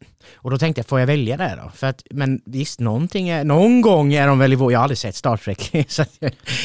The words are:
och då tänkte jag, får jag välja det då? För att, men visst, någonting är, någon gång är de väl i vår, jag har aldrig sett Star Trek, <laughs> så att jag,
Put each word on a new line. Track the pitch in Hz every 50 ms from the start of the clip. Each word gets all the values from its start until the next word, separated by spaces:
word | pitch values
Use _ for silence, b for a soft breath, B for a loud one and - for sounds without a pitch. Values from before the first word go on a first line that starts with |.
| - _ _ _ B B B
och | B - 123
då | 135 127
tänkte | 156 165 151 -
jag, | 117
får | - 139 127
jag | 127
välja | 135 147 147 120 107 123
det | 151 185 135 90 - -
då? | 113 -
För | - 135
att, | 135 131 - _ _
men | 127 139 139 135 131 - -
visst, | 104 127 135 151 - - -
någonting | 120 113 107 123 165 180 - 196 185 175
är, | 165 156 147
någon | 151 143 165 196 233 247 247
gång | 226 226 185 156 147 143 147
är | 147 139
de | 143 139 131
väl | 135 131
i | 131
vår, | 127 135 120
jag | 123 117
har | 123
aldrig | 143 123 -
sett | - 104 -
Star | - - 135 113
Trek, | 107 - 107 92 - - - - 160
<laughs> | 139 -
så | - -
att | 147 - _ _
jag, | 156 139 - - B B 131 B